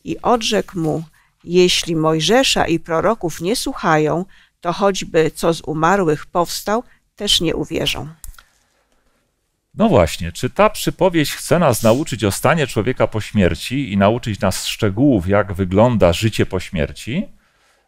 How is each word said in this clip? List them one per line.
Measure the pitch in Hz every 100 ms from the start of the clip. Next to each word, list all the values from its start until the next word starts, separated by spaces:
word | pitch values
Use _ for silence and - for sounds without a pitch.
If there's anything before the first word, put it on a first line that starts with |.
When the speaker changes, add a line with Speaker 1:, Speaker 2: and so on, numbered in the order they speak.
Speaker 1:
I | - -
odrzekł | 196 240 220 202 - 185
mu: | 160 151 165 _ _ _
„Jeśli | 170 180 180 - - 160
Mojżesza | 156 160 156 247 269 196 -
i | 165
proroków | - 165 175 226 165 -
nie | 170 247
słuchają, | 285 - 185 156 151 156 196 - _ _
to | 170
choćby | 175 202 190 165 165 156
co | - 170
z | 160
umarłych | - 156 160 202 165 151 -
powstał, | - - - - 220 - _ _ -
też | 208 -
nie | 165 -
uwierzą”. | 151 - 139 - 143 165 - - _ _ _ _ _ _ _ _ _ _ _ _ _
Speaker 2:
No | - 220
właśnie, | 127 82 - 82
czy | - 123
ta | - 208
przypowieść | - - - 185 170 143
chce | - - 160
nas | 156 113
nauczyć | 110 123 160 110
o | 104
stanie | - 123 165 135
człowieka | - 127 - 113
po | 110
śmierci | - 107 87 80 - 131 117
i | 101
nauczyć | 98 117 117 101
nas | 98 - -
szczegółów, | - 107 98 143 110 87
jak | 101 98
wygląda | 92 92 95 123 110 90
życie | 87 110 - 104
po | 92
śmierci? | - 85 73 - - 151 - - _ _ _ _